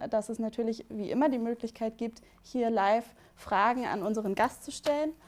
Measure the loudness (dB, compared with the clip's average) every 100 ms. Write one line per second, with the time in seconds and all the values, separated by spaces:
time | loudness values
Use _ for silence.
0 | -2 -2 -2 -4 -4 -2 -2 -2 -6 -8
1 | -2 2 2 2 -2 -4 -6 -4 -6 -4
2 | -8 -8 -18 -20 -8 -2 2 4 4 4
3 | 0 -12 -20 -20 -2 2 4 2 -2 -2
4 | -2 -2 -2 2 0 0 -12 -4 -2 0
5 | 0 -4